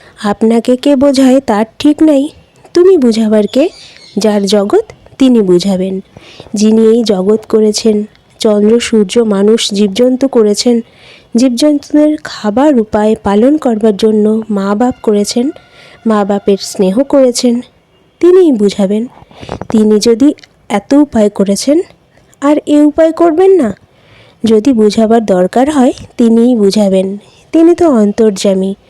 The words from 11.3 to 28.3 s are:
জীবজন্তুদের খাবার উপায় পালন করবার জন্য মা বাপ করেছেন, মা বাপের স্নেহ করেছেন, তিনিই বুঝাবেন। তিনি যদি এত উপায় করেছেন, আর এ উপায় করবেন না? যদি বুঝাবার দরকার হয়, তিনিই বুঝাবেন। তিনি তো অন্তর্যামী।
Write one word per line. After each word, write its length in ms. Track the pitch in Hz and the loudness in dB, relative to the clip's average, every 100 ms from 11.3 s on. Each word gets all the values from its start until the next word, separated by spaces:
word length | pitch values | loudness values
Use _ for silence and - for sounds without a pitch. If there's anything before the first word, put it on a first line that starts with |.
| 233 | -2
জীবজন্তুদের 840 | 262 240 302 285 - 294 302 302 | 0 0 0 -2 -2 0 0 -2
খাবার 560 | - - 214 208 302 254 | -8 -10 -4 -2 0 0
উপায় 360 | 214 214 214 220 | -2 -2 -2 -2
পালন 340 | 202 202 247 302 | -2 0 0 0
করবার 400 | 262 220 220 196 | -2 -2 -2 0
জন্য 440 | 220 214 208 220 220 | 0 0 0 -2 -4
মা 260 | 202 196 208 | -6 -4 -2
বাপ 200 | 247 254 | -2 -2
করেছেন, 460 | - 208 202 240 262 349 - - - - 220 | -2 -2 -2 -4 -4 -8 -18 -20 -20 -8 -4
মা 200 | 214 202 | -2 -2
বাপের 320 | 202 - 196 | -2 -2 -4
স্নেহ 420 | - - 185 202 | -4 -4 -2 -2
করেছেন, 580 | 277 285 262 240 247 240 - _ _ _ _ _ | 0 2 2 0 -2 -2 -6 _ _ _ _ _
তিনিই 320 | 339 370 339 | 2 4 4
বুঝাবেন। 560 | 233 202 185 190 214 247 - - - - - - | 2 0 -2 -2 -4 -6 -14 -20 -20 -16 -14 -2
তিনি 300 | 220 214 214 | 0 2 2
যদি 340 | 233 226 285 - - _ - | 2 2 0 -2 -10 _ -8
এত 240 | 202 - | -8 0
উপায় 360 | 277 285 226 208 | 0 0 0 -2
করেছেন, 520 | - 196 202 - 311 - _ _ _ _ _ | 0 -2 -2 -2 -2 -4 _ _ _ _ _
আর 140 | 285 302 - | -2 -2 0
এ 160 | 294 | 2
উপায় 300 | 294 294 320 | 2 2 0
করবেন 400 | 320 339 311 381 | 2 0 2 2
না? 240 | 381 233 - _ _ _ _ - _ 220 | 2 0 -6 _ _ _ _ -20 _ 0
যদি 280 | 220 220 | 2 2
বুঝাবার 520 | 233 214 196 214 233 214 | 2 2 2 0 0 0
দরকার 460 | 185 180 233 269 | 0 0 0 -2
হয়, 220 | 302 254 - - - | 0 0 -2 -10 -2
তিনিই 380 | 233 226 233 240 | 0 2 2 2
বুঝাবেন। 640 | 202 214 202 190 190 202 - _ _ | 0 0 0 0 -2 -8 -16 _ _
তিনি 240 | 320 330 339 | 2 2 2
তো 140 | 349 | 0
অন্তর্যামী। 840 | 240 208 208 220 | 2 0 0 -2